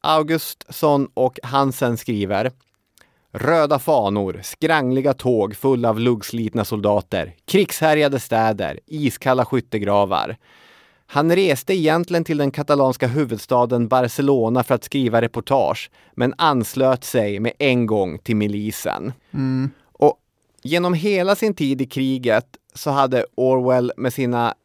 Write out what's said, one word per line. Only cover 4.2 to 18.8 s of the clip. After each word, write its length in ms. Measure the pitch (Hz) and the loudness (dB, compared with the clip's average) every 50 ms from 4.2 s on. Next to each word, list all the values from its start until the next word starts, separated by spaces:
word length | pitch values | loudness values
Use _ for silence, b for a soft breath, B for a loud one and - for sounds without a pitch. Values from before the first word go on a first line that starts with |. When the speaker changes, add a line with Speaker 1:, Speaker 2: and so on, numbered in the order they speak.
| 101 95 87 98 98 | -2 -2 -6 -8 -10
Speaker 1:
skrangliga 720 | - - _ - 156 160 147 139 127 127 135 131 143 131 | -14 -8 _ 0 0 2 2 2 0 -2 0 0 0 -2
tåg 420 | - - 127 123 113 101 101 104 | 0 0 0 2 2 0 -2 -4
fulla 320 | - - 135 135 123 117 117 | -2 0 0 0 2 2 0
av 100 | 110 110 | 0 2
luggslitna 640 | 117 123 120 107 101 - - 117 113 107 - 113 104 | 2 0 0 0 -4 -8 -6 -4 -6 -4 -2 -2 -2
soldater, 720 | - - 107 101 104 104 104 92 _ - 95 80 85 85 _ _ | -2 -2 -2 0 2 2 2 0 _ -4 -4 -4 -6 -10 _ _
krigshärjade 760 | - - 190 202 - - - - 156 156 151 151 143 139 131 | 0 2 2 2 2 -2 -2 2 2 2 4 2 2 0 -2
städer, 600 | - - - 113 110 110 110 101 101 76 71 - _ | -4 -2 0 0 2 2 0 -2 -4 -6 -6 -10 _
iskalla 580 | _ 151 156 147 131 - - - 135 131 127 123 | _ -8 -2 -2 -2 -2 -2 0 0 2 2 0
skyttegravar." 920 | - - 127 113 _ - 110 101 101 101 101 101 95 95 80 52 - 107 - b b b b b b b b b b b b b | 0 -2 -4 -4 _ -6 -4 -2 0 2 2 2 2 0 -2 -2 -4 -8 -12 b b b b b b b b b b b b b
Han 280 | b - 143 151 165 170 | b -2 0 2 2 2
reste 380 | 185 196 185 143 127 - - 190 | 2 4 2 0 -2 -2 -2 -2
egentligen 500 | 190 160 156 156 170 175 175 175 170 165 | 2 2 2 2 2 0 0 -2 -2 -2
till 140 | - 165 143 | -2 -2 0
den 120 | 147 139 | 0 -2
katalanska 560 | 127 - 147 - 147 143 139 131 127 - - | -2 -4 0 0 2 4 4 2 2 0 -2
huvudstaden 800 | 123 117 147 151 120 117 104 - - 127 123 123 120 123 120 120 110 | -2 0 0 -2 -2 -2 -6 -4 0 2 2 2 2 2 0 2 2
Barcelona 760 | 131 127 127 120 - - 139 139 143 131 113 110 117 127 120 | 2 2 2 0 0 0 2 2 2 2 2 2 2 0 0
för 120 | - 135 | 0 0
att 100 | 117 - | -2 -2
skriva 380 | - - 143 131 117 107 117 117 | -4 -4 -2 0 2 2 2 0
reportage, 680 | 117 _ 117 110 - 139 135 110 69 - - - - b b b b b | 0 _ -6 -4 0 0 2 2 0 -2 -4 -8 -16 b b b b b
men 200 | - 123 131 - _ | -2 -2 -2 0 _
anslöt 680 | 170 160 143 127 110 - - 135 135 131 131 123 - | 2 2 2 2 0 -2 -2 0 2 2 2 0 -2
sig 360 | - - 127 107 104 101 98 | -2 0 0 0 0 -2 -2
med 120 | 107 117 - _ | -4 -4 -4 _
en 280 | 143 139 127 123 120 | 0 2 2 2 2
gång 320 | 110 110 104 95 92 78 69 | 2 2 0 0 -2 -4 -10
till 180 | _ - 117 | _ -2 0
milisen. 760 | 107 104 104 104 101 104 107 104 - | 0 0 0 -2 -4 -4 -6 -6 -6